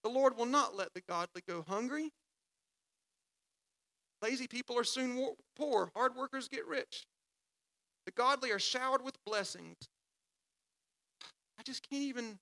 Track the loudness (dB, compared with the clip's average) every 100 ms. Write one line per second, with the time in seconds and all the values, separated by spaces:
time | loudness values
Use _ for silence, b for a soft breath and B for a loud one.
0 | 2 6 6 6 4 4 4 -2 -6 -6
1 | -4 -4 -4 -8 -6 -6 -2 -2 -2 -4
2 | -6 _ _ _ _ _ _ _ _ _
3 | _ _ _ _ _ _ _ _ _ _
4 | _ _ -4 -2 -4 -8 -2 0 0 0
5 | 0 0 -2 -4 _ -4 2 2 2 2
6 | 0 2 -6 -6 -6 -10 -4 -4 -4 -12
7 | -14 _ _ _ _ _ _ _ _ _
8 | -4 4 4 4 2 0 0 0 2 2
9 | 0 -10 -4 -2 -2 -8 -14 -16 -20 _
10 | _ _ _ _ _ _ _ _ _ _
11 | _ _ -20 _ _ -16 -10 -10 -4 -2
12 | -2 -2 -6 -10